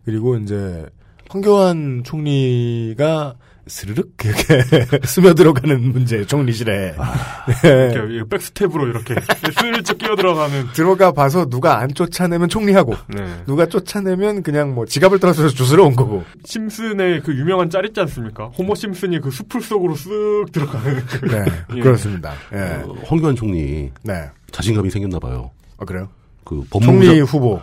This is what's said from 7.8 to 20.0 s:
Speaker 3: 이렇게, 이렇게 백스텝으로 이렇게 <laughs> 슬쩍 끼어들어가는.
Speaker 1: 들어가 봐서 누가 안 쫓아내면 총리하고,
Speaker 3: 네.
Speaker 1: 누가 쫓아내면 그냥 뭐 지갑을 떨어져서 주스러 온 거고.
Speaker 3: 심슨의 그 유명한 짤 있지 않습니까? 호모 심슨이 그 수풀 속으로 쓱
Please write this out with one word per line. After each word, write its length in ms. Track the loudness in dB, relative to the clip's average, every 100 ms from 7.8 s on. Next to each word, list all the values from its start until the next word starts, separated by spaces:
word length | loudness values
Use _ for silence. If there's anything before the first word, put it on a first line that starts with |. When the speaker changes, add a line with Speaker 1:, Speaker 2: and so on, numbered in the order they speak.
| 4
Speaker 3:
이렇게, 200 | 0 -4
이렇게 160 | -6 -4
백스텝으로 560 | -6 -6 -4 -2 0 -2
이렇게 280 | -4 -4 -6 -2 -2
<laughs> 200 | -2 -2
슬쩍 400 | -2 -2 -4 -4
끼어들어가는. 680 | -2 0 2 2 0 -2 -4
Speaker 1:
들어가 380 | 0 2 4 4
봐서 320 | 4 2 2 0
누가 300 | 0 2 2
안 80 | 0
쫓아내면 560 | -4 -4 -2 -2 0 0
총리하고, 440 | 0 4 4 4 -4 -8
Speaker 3:
네. 180 | -10 -8 -10 -4
Speaker 1:
누가 180 | 0 2
쫓아내면 760 | 0 -4 -6 -2 0 -2 -2
그냥 320 | -2 -2 -2 -4
뭐 100 | -4
지갑을 320 | 2 4 4
떨어져서 300 | 2 2 0 2
주스러 280 | 4 6 6
온 100 | 4
거고. 280 | 0 -2 -8 -18
Speaker 3:
심슨의 800 | -12 -8 -8 -8 -6 -2 0 0
그 100 | -2 -2
유명한 360 | 0 0 0
짤 140 | -2 -4
있지 120 | -4
않습니까? 460 | -4 -4 -10 -10 -12
호모 260 | -6 -4 -4
심슨이 440 | -4 -6 -4 -4
그 120 | -4
수풀 320 | -8 -8 -8
속으로 320 | -4 -2 -2
쓱 560 | -4